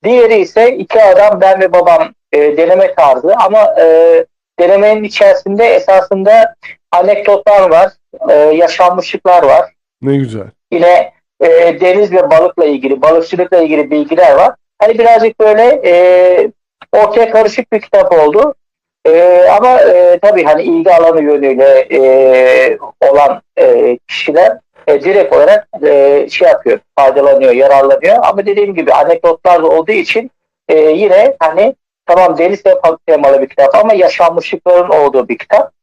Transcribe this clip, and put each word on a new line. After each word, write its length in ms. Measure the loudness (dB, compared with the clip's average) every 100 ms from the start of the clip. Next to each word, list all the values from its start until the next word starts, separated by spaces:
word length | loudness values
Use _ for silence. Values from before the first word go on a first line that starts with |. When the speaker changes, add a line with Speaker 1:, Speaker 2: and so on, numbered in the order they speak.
Speaker 1:
Diğeri 320 | 0 0 2 0
ise 360 | -2 0 0 -2
iki 240 | -10 0
adam, 400 | 2 4 2 2
ben 200 | 0 0
ve 120 | 0
babam, 360 | 0 2 0 -2 _ _
e, 240 | -2 -2 0
deneme 360 | 0 0 0 0
tarzı 400 | 0 0 0 0
ama, 400 | 0 0 0 2
e, 40 | 2 2 4 2 -2 _ _ -4
denemenin 440 | 0 2 2 -2
içerisinde 640 | -4 0 2 2 -2 -2 0
esasında 880 | 0 2 0 0 -4 2 2 2 -4 -20 -20 _
anekdotlar 800 | -4 -2 -2 -2 -2 0 0 2
var, 200 | 0 0 _ _ -14 -2
e, 40 |
yaşanmışlıklar 1120 | 0 2 0 -2 0 -2 -2 -8 -6 0 0
var. 220 | 2 0 -2 _ _ _
Speaker 2:
Ne 160 | -6 -4
güzel. 280 | -6 -10 -16 _ _
Speaker 1:
Yine, 420 | -2 2 2 -2 _ _ _
e, 380 | -2 0 -2 -2
deniz 300 | -2 0 0
ve 180 | 0 0
balıkla 360 | 0 0 -2 -4
ilgili, 360 | -2 -6 -2
balıkçılıkla 560 | 0 0 -2 -6 -2 0
ilgili 280 | 0 -2 -4
bilgiler 440 | -6 -4 0 2 2
var. 200 | 0 -2 _ _
Hani 200 | -2 0
birazcık 400 | 2 2 0 -2
böyle, 420 | 0 2 2 0 0
e, 680 | 2 2 2 2 0 -2 _ _ _ -6
ortaya 380 | -2 0 0 0
karışık 400 | 0 -2 -4 -6
bir 100 | -8
kitap 300 | -2 -2 0
oldu. 440 | 0 0 0 -2 -4 _ _ _ _ -2
E, 380 | 2 2 4 2 2
ama, 220 | 2 2
e, 380 | 2 2 2 2
tabii 220 | 0 0
hani 200 | 0 -2
ilgi 280 | -2 -2 2
alanı 280 | 2 2 0
yönüyle, 560 | -2 -2 -2 0 2 2 0
e, 840 | -2 0 2 2 2 2 2 0 -4 -10 -4 0
olan, 300 | 2 0 -2 _ -2
e, 380 | 0 2 0 -4 _
kişiler 500 | -12 -4 -2 -2 -4 _ _ -4
e, 140 | -4
direkt 320 | 0 -2 0 2
olarak, 320 | 2 2 -2 -6
e, 440 | -2 0 2 0 -2
şey 180 | -2 0
yapıyor, 320 | 0 -2 -6 _ -2
faydalanıyor, 540 | 0 2 0 2 2
yararlanıyor. 680 | 2 2 2 2 0 0 0
Ama 220 | 0 -4 -4
dediğim 300 | -4 -4 -4
gibi 180 | -2
anekdotlar 720 | 0 0 0 -2 -2 0 0
da 40 | 0
olduğu 240 | -2 -2
için, 400 | -6 -4 -6 -8 _ _ _ -4
e, 100 | 0
yine 560 | 0 0 0 2 0 -2
hani 360 | -4 -2 -4 -4 _ _ -2
tamam 320 | 0 0 0
deniz 260 | -4 -2 -2 0 -2 -4 -4
temalı 340 | 0 2 0
bir 60 | -2
kitap 280 | 0 0 0
ama 180 | -2
yaşanmışlıkların 960 | 0 -2 0 -2 -2 -8 -8 0 0 0
olduğu 400 | 0 0 -2 -4
bir 80 | -10
kitap. 340 | -2 -2 -2 _